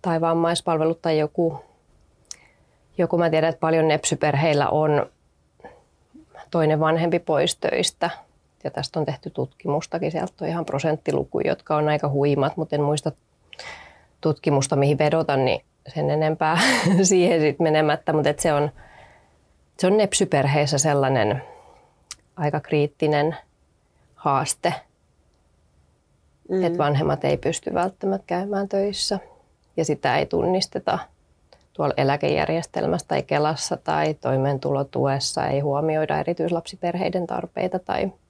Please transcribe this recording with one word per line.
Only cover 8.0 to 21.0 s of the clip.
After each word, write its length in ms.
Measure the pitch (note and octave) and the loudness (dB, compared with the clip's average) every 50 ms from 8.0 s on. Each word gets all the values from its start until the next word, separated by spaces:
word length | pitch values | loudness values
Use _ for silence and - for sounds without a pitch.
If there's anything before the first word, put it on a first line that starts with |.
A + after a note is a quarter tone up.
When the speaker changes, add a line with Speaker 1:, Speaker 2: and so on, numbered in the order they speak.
| E3+ E3+ - - - _ _ _ _ _ _ _ - | -6 -6 -6 -10 -18 _ _ _ _ _ _ _ -12
Speaker 1:
Ja 80 | - | -8
tästä 280 | - - D3 - - E3 | -8 -6 -8 -6 -4 -4
on 60 | D3+ | -4
tehty 240 | D3+ C#3 - - D#3 | -4 -6 -8 -12 -12
tutkimustakin, 840 | - - C3 C3+ _ _ - - C#3+ D3+ - - - E3+ F3 D#3 | -6 -6 -8 -8 _ _ -6 -4 -4 -4 -4 -6 -6 -4 -4 -4
sieltä 220 | D#3+ E3+ F3+ F3+ _ - | -4 -4 -6 -6 _ -8
on 60 | E3 | -6
ihan 180 | D3 E3 E3+ D#3+ | -6 -4 -4 -4
prosenttilukuja, 840 | - - C3 - D#3+ D3+ D3 _ - C#3+ C#3+ C3+ - - - - - | -4 -4 -2 -2 -2 -2 -2 _ -2 -2 -2 -2 -2 -4 -2 -2 -2
jotka 240 | - - _ - D#3 | -2 -4 _ -2 -2
on 140 | D3+ D3+ D3+ | 0 2 0
aika 200 | D3+ D3 - D3 | 0 0 -2 -2
huimat, 480 | C#3 C#3+ C#3 D3 C#3+ C#3 C3+ C#3+ - | 0 0 2 2 2 2 0 0 -2
mutta 180 | - D#3 - - | -4 -6 -4 -2
en 60 | D3 | -2
muista 300 | D3 C#3+ D3+ D3 - D#3+ - _ _ _ _ _ _ _ - - - - - - - - - - _ _ _ _ | 0 0 0 0 -2 -6 -8 _ _ _ _ _ _ _ -20 -18 -16 -16 -18 -18 -20 -20 -20 -20 _ _ _ _
tutkimusta, 540 | - D#3+ C#3+ - - D#3+ - - - - D#3+ | -2 -2 -2 0 0 2 2 2 2 0 0
mihin 220 | C#3 C#3 C#3+ D3+ | 2 2 2 2
vedota, 400 | C#3 D3+ D3+ D#3+ D#3+ D#3+ - C#3 | 2 2 2 2 2 2 2 2
niin 240 | C3 C3+ B2+ F#2+ - _ _ _ _ _ - - | 2 2 2 0 -2 _ _ _ _ _ -8 -6
sen 160 | D#3+ D3 D3 | -4 -2 0
enempää 500 | D3 D#3 D#3 D#3 D#3+ D#3+ D#3+ D#3 E3 E3 - C4+ C4 - - | 0 0 0 0 0 0 0 0 2 2 2 2 2 2 2
<laughs> 200 | E3 G3 F3 F#3+ | 2 4 4 4
siihen 380 | F#3 G3 F#3 F3 F3 E3+ E3 | 4 4 4 4 4 2 4
sit 180 | D3+ D3+ C#3+ - | 2 2 2 2
menemättä. 540 | E3+ D#3+ D#3 D#3 D#3 D3+ D3 D3 - - D#3 | 2 2 4 4 4 2 0 0 -2 0 0
Mut 140 | D#3 C#3+ | 2 2
et 120 | C#3+ D3+ - | 0 0 0
se 140 | - E3 D3 | 0 0 2
on, 180 | C#3+ D3 D3+ - - - - - - - - - - _ _ _ _ _ _ _ _ _ _ _ - | 2 0 -2 -4 -10 -20 -20 -20 -20 -20 -20 -20 -20 _ _ _ _ _ _ _ _ _ _ _ 0
se 80 | - | 2
on 100 | F#3 G3+ | 2 4
nepsyperheissä 800 | A3 G#3 G3 - - G3 - - C#3+ C3+ C#3 C#3+ D3+ D3 C#3 D3+ | 4 2 2 2 0 0 2 2 2 2 2 2 2 2 2 0
sellainen 640 | C#3 D3 D#3 C#3+ C#3+ | 0 2 2 2 2